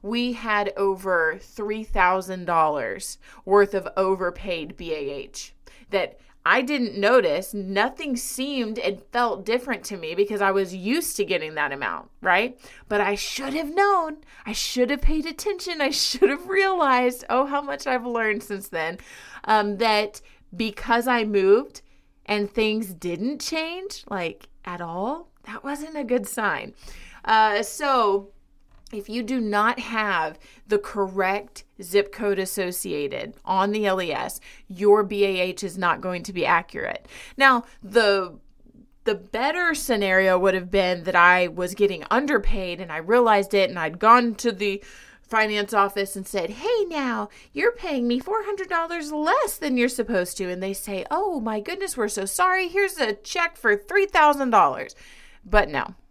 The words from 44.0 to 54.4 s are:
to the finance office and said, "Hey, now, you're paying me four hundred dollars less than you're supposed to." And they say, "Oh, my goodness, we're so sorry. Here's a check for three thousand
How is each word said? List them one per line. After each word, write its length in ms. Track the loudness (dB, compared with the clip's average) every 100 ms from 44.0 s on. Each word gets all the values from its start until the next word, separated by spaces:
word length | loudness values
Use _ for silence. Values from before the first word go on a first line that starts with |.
| 6 8 6 -2
to 180 | -4
the 280 | -2 -4 -4 -10 -20 -20 -20
finance 520 | _ 0 0 0 0
office 420 | 2 2 0 -4 -6
and 100 | -6
said, 240 | -4 -4
"Hey, 360 | -6 -2 0 0
now, 420 | -2 -4 -4 -6 -12 -12
you're 220 | -2 -2
paying 340 | -2 -6 -2 0
me 120 | -2
four 240 | -2 -4
hundred 260 | -4 -8 -4
dollars 420 | -4 -4 -6 -6
less 460 | -2 0 2 0 -4
than 180 | -2 0
you're 140 | 0
supposed 480 | 0 -2 -2 -2 -6
to." 120 | -6
And 140 | -4
they 80 | -6
say, 340 | -6 -6 -8 -4
"Oh, 300 | -2 -2 -2
my 180 | -4 -4
goodness, 380 | -6 -6 -6 -4
we're 100 | -4
so 160 | -2
sorry. 460 | -6 0 2 2 0
Here's 280 | 0 -2 0
a 180 | -2 -2
check 420 | -6 -2 -2 0
for 180 | 2 2
three 300 | 2 0 2
thousand 460 | 6 6 4